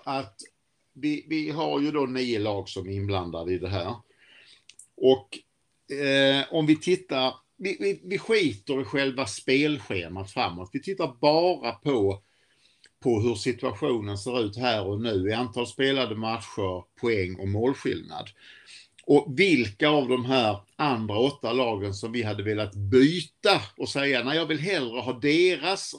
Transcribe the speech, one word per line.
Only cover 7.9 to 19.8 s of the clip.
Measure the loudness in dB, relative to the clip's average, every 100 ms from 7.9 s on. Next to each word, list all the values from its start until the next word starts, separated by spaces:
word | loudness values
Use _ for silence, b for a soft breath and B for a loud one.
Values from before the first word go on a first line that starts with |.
| -4
vi | -4 -6
skiter | 2 2 2 -2 -4 -4
i |
själva | -2 0 0 -2 -6
spelschemat | -4 2 4 4 0 -4 -6 -4 -8 -8
framåt. | -2 -2 -4 -8
Vi | -10
tittar | -8 -4 -4 2
bara | 4 4 4 0 -4
på, | -4 -2 2 2 0 b b b b b b b _
på | 0 2
hur | 2
situationen | 0 -4 -4 -4 -4 -2 -2 -2 -6
ser | -4 -2
ut | -2 -2
här | 0 0 -2
och | -4
nu | -2 0 0
i |
antal | -2 -4 -4 -6
spelade | 0 0 2 -2
matcher, | -4 -4 -6 -8 -6 -4 -4 -10 -6
poäng | -2 0 -2 -4
och | -4
målskillnad. | 0 0 0 -4 -6 -8 -14 -14 -18 B B B B B _ 4
Och | 4 4 2
vilka | 4 4 2 2